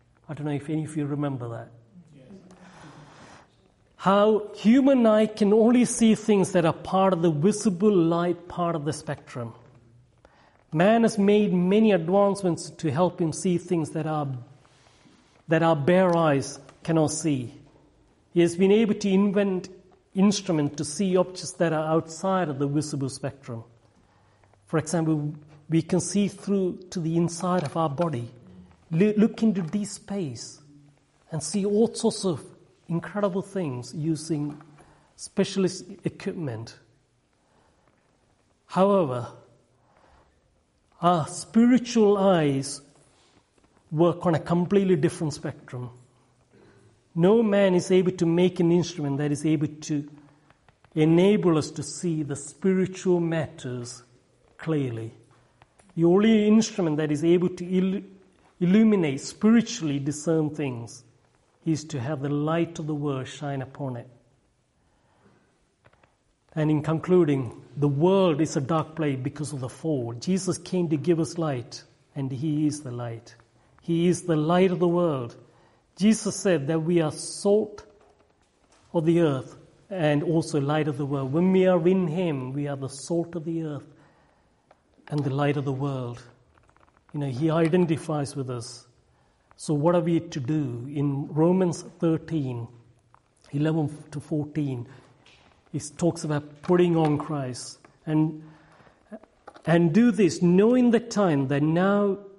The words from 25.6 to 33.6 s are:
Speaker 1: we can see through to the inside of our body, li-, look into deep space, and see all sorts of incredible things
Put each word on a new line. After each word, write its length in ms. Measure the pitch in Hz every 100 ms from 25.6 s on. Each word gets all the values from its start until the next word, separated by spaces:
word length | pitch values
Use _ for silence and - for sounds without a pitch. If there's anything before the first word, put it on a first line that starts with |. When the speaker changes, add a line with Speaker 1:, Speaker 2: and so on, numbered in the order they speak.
| -
Speaker 1:
we 100 | 160
can 200 | 160 180
see 280 | - 202 196
through 520 | - - 202 180 - -
to 100 | 185
the 160 | 160 165
inside 460 | 170 170 180 180
of 120 | 143
our 140 | 170 160
body, 420 | 135 170 123 117 - - - - _ _
li-, 240 | 165 208 208
look 260 | 226 -
into 200 | 226 190
deep 240 | 160 208 208
space, 760 | - - 202 151 117 - - - - _ _ _ _ _
and 100 | 156
see 220 | - 208
all 300 | 202 208 226
sorts 320 | - 226 220 190
of 180 | 139 - - _ _ -
incredible 540 | 165 - 208 202 185
things 520 | - 196